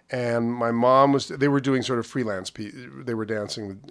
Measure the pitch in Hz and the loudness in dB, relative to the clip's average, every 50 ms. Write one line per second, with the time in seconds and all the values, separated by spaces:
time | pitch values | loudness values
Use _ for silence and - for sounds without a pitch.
0 | _ - - 127 123 120 117 117 117 117 120 123 117 117 117 117 120 127 131 135 | _ -8 -6 -4 -2 0 0 0 0 0 0 0 0 0 2 2 4 6 6 8
1 | 139 139 139 135 - - - 139 139 147 139 139 127 139 135 131 117 - 127 117 | 8 6 6 4 0 -2 -4 0 2 2 2 2 2 2 0 0 0 -2 -2 -4
2 | 110 - - 135 120 110 101 95 92 - - - 107 107 - 131 123 127 135 135 | -4 -4 -4 -4 -2 -2 -4 -6 -6 -10 -10 -12 -12 -12 -14 -16 -18 -16 -16 -12
3 | 135 123 117 110 110 104 113 107 104 101 - - 107 98 95 101 - - | -8 -6 -6 -6 -4 -4 -4 -4 -4 -6 -8 -8 -8 -10 -10 -12 -16 -18